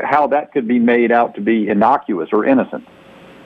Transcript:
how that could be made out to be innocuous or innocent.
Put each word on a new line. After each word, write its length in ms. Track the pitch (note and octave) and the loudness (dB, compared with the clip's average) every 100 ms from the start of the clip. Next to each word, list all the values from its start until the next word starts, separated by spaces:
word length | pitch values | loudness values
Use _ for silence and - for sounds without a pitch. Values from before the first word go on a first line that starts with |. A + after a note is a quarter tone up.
how 240 | - D3 C#3+ | -2 0 2
that 260 | C#3+ D3+ | -2 -2
could 140 | C#3+ A2+ | -6 -2
be 140 | B2 | 0
made 320 | A#2 A#2+ A#2 | 2 2 2
out 240 | A#2+ A#2 - | 2 0 -2
to 40 | |
be 280 | G#2 A2+ G2+ | -2 0 0
innocuous 640 | G2+ B2+ C#3 - F#2+ D#2 | 2 2 0 -2 -6 -2
or 120 | G#2+ | 0
innocent. 400 | G#2+ C3 F#2+ - - - - - - - | 2 0 0 -8 -16 -20 -20 -20 -20 -20